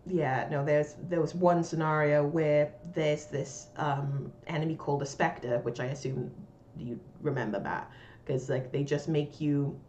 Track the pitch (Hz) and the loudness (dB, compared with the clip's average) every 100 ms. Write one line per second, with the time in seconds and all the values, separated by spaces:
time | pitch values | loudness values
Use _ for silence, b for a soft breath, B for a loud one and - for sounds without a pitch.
0 | - 180 135 127 - 147 143 147 147 - | -4 -2 0 0 -2 -2 2 2 2 -4
1 | - 170 156 175 175 170 165 165 156 156 | -2 0 0 4 4 6 2 0 2 4
2 | 151 147 147 160 151 147 147 - - 170 | 4 4 4 2 4 6 4 0 -8 0
3 | 151 151 - 143 135 - - - 151 139 | 2 0 -2 -6 -6 -8 -12 -4 -2 0
4 | 139 139 - - - 151 160 156 - 143 | 0 -2 -4 -10 -6 -2 -2 -2 0 0
5 | 147 - 165 - 120 120 120 - 127 139 | 0 0 0 0 -2 0 0 -2 -4 -4
6 | 135 131 123 - - - - - 123 113 | -4 -4 -6 -8 -16 -20 -18 -12 -10 -10
7 | - - 147 131 113 98 - 87 - b | -12 -8 -2 -2 -2 -2 -2 -4 -6 b
8 | b b - 131 123 131 131 139 143 143 | b b -4 -4 -2 -2 -2 -2 0 -2
9 | - 156 147 - 151 143 143 - | 0 0 0 -2 2 2 2 -4